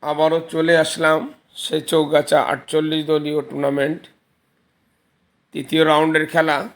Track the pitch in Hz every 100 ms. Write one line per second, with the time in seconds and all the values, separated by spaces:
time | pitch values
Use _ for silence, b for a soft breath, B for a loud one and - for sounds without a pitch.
0 | - 151 156 165 165 160 165 165 156 -
1 | 160 156 254 - _ - - 156 - 165
2 | 151 151 147 156 127 135 - 156 156 156
3 | 151 156 151 151 143 143 143 143 139 165
4 | - _ _ _ _ _ _ _ _ _
5 | _ _ _ _ _ 143 139 156 160 151
6 | 160 160 156 165 160 147 208